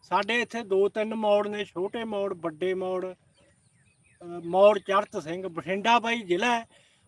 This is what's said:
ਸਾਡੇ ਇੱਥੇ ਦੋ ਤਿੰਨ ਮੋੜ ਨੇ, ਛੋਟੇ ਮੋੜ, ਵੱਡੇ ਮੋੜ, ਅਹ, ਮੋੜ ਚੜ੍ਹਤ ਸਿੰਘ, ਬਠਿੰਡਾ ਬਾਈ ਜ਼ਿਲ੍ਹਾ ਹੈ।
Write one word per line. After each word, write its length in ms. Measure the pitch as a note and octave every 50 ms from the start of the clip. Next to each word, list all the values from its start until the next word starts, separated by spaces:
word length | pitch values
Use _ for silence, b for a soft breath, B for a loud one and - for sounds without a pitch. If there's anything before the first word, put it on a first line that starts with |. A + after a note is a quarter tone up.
| _ - F3+
ਸਾਡੇ 280 | F#3 G3+ G3+ A3+ A#3+
ਇੱਥੇ 220 | A#3 - - A#3 A#3
ਦੋ 260 | G3 F#3+ F#3+ G3 G3+
ਤਿੰਨ 260 | - A3 G#3+ A3 A3
ਮੋੜ 340 | A3+ A3 G#3 G#3 G#3 G#3 G#3
ਨੇ, 160 | G#3 G#3 G3+
ਛੋਟੇ 400 | - _ E3+ F#3 G3+ - A#3+ A3+
ਮੋੜ, 300 | A3+ G#3+ G3+ G3 G3+ F#3+
ਵੱਡੇ 400 | F3 D#3 E3+ D#3 D3+ F3+ F#3 F#3
ਮੋੜ, 320 | F#3 F#3 F#3 F#3 F#3 F3+
ਅਹ, 1200 | F#3 F#3 _ _ _ _ _ _ _ _ _ _ _ _ _ _ _ _ _ _ _ _ _ - E3+ E3+ F3 E3+
ਮੋੜ 340 | E3+ F3 F#3 G3 G#3 G#3+ G3+
ਚੜ੍ਹਤ 440 | F3+ - F#3+ G3 G#3 - - G#3 D3
ਸਿੰਘ, 260 | D#3 E3 F#3 F#3 F#3+
ਬਠਿੰਡਾ 500 | E3 E3 - E3 F#3+ G3+ F#3+ A3+ A#3 A#3+
ਬਾਈ 220 | G#3+ A3+ A#3 A#3+
ਜ਼ਿਲ੍ਹਾ 380 | G#3+ F3 F3 F3 A3 A#3+ A#3+ A#3
ਹੈ। 100 | A3+ _ b b b b b b b